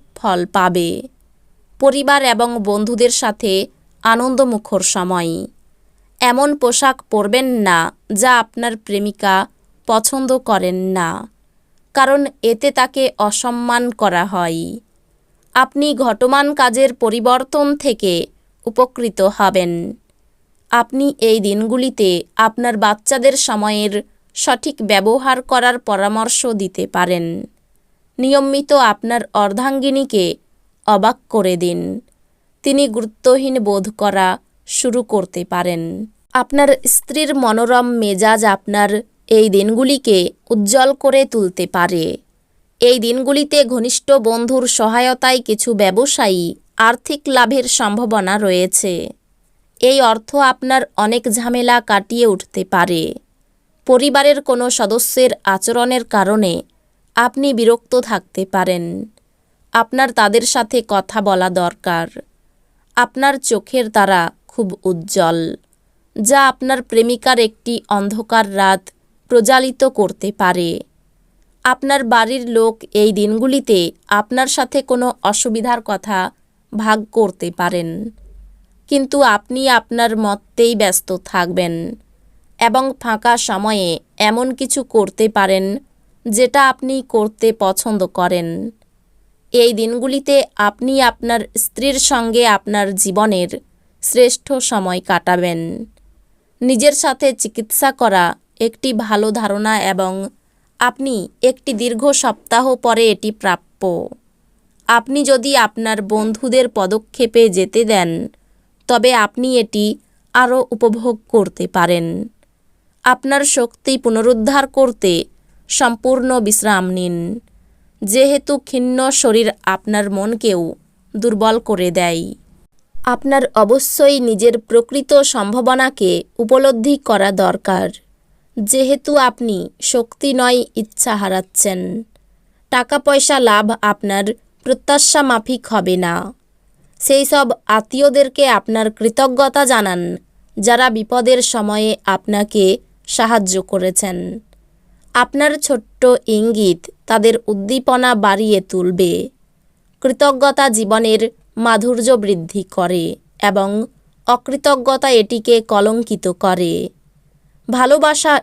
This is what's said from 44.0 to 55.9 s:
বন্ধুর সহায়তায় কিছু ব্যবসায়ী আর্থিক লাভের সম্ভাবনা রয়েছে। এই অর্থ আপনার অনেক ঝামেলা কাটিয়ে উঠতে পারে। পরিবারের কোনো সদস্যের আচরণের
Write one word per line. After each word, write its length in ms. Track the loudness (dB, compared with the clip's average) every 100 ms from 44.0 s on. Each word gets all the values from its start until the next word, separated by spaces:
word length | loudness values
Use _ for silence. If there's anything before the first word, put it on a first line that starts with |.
| 2 2
বন্ধুর 440 | 2 -2 -2 -2 -2
সহায়তায় 720 | 0 0 2 0 0 0 0
কিছু 260 | -2 -4 -2
ব্যবসায়ী 720 | 0 2 2 0 0 0 0 -4 -8 _ 0
আর্থিক 420 | 0 0 -6 -8 -2
লাভের 380 | 2 2 0 0
সম্ভাবনা 640 | -2 -2 -2 -2 -2 0 0
রয়েছে। 540 | 0 0 0 -2 -4 -6 -8 -14 _ _ _ _ _ 0
এই 180 | 2 4
অর্থ 280 | 2 0 -2 0
আপনার 380 | 2 0 0 -2 -2 -4
অনেক 260 | -2 -2 -2
ঝামেলা 460 | -4 -2 -2 2 0
কাটিয়ে 460 | 2 -2 0 0 2
উঠতে 360 | 0 -6 -8
পারে। 380 | -2 0 0 -2 -4 -8 _ _ _ _ _ _ 2
পরিবারের 520 | 2 4 4 4 2
কোনো 240 | 0 -2 -2
সদস্যের 600 | -2 -2 -2 -2 2 0 0
আচরণের 600 | -2 0 0 0 0